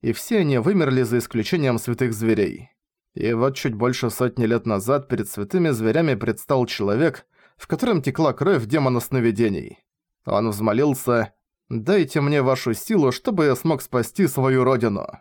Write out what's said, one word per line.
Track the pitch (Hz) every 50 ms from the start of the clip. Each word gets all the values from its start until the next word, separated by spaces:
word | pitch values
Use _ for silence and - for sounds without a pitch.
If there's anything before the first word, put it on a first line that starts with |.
и | - 117
все | 113 - - - 233 208
они | 170 147 135 120
вымерли | 110 175 208 185 156 139 131 131
за | 123 107 120 120
исключением | 113 - - 117 107 - 185 170 143 131 117 113
святых | - 123 117 - 131 120 113
зверей. | 107 113 113 110 104 98 69 - - - - _ _ _ _ _ _ _ _ _
И | - - 113
вот | 117 113 123 139 135
чуть | - - 143 110
больше | 104 123 127 123 - 131 113
сотни | - - 127 120 117 131 113
лет | 110 117 113 -
назад | 113 104 98 98 123 139 143 135 -
перед | 123 101 101 -
святыми | - 101 101 101 - 185 170 156
зверями | 131 110 110 110 113 160 165 151 123
предстал | 98 - 113 104 - - - 143 127 120
человек, | - - - 104 101 104 123 165 160 - - - _ _ _ _ _ _
в | _ -
котором | - - - 254 240 208 156
текла | 135 139 131 - 160 143
кровь | - - 147 190 196 135 113
демона | 104 143 160 135 131 123 120
сновидений. | - - 135 127 113 117 101 110 117 107 95 73 58 55 - - _ _ _ _ _ _ _ _ _
Он | - 107 104 113 113
взмолился: | 104 104 110 110 104 123 147 143 131 131 - 123 120 117 107 101 _ _ _ _ _ _ _ -
«Дайте | 127 113 107 151 202 202 160 131 - 156
мне | 139 143 147 143
вашу | 127 131 131 131 - 123 110
силу, | - - - 226 185 143 127
чтобы | 123 - - 254 214 175 156
я | 143 123
смог | - - 160 156 131
спасти | - - 127 123 110 - - - 190
свою | 139 - 135 131 131 131 127 127
родину». | 131 135 117 117 110 101 98 - - - -